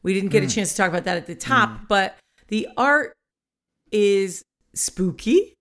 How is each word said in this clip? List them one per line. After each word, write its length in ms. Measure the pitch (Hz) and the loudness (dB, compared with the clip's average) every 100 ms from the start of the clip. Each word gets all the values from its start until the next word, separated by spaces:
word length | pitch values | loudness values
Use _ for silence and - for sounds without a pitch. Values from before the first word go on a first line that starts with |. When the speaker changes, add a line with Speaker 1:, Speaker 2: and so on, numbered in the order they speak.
Speaker 1:
We 120 | 180 | -2
didn't 160 | 190 196 | -2 2
get 120 | 214 | 2
a 40 | 139 | 2
Speaker 2:
Mm. 80 | |
Speaker 1:
chance 160 | 226 190 | -2 -4
to 60 | - | 0
talk 100 | 190 | 0
about 160 | 170 | 0
that 140 | 175 175 | -4 -6
at 80 | - | -6
the 80 | |
top, 340 | 165 - 262 208 | -12 0 2 2
Speaker 2:
Mm. 200 | - - | -2 -2
Speaker 1:
but 280 | 202 190 - _ _ _ | 0 0 -6 _ _ _
the 180 | 214 - - | -6 -4 -2
art 340 | 262 294 277 _ _ _ _ _ _ _ _ | 2 2 0 _ _ _ _ _ _ _ _
is 500 | 214 202 196 196 165 - _ _ | 2 4 2 0 -6 -16 _ _
spooky 800 | - - - 185 135 - 339 453 _ | -8 -6 -2 -4 -2 2 2 2 _